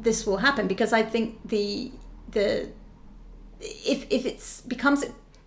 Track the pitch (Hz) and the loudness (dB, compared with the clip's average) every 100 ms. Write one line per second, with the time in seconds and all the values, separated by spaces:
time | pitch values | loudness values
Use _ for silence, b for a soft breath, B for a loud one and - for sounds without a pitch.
0 | 226 220 208 190 269 285 185 190 220 226 | 0 2 2 4 4 4 0 2 4 4
1 | 220 226 220 - 180 214 202 208 - - | 4 2 0 -4 -2 0 0 -2 -8 -10
2 | - - - 214 196 - - - - - | -16 -16 -4 2 2 2 -2 -12 -20 -20
3 | - - - - - - - - - 254 | -20 -18 -18 -18 -18 -14 -14 -6 0 0
4 | - 247 254 - - - 254 240 277 285 | 2 0 0 -6 -10 -10 -6 2 4 4
5 | - - - - | 0 -8 -20 -20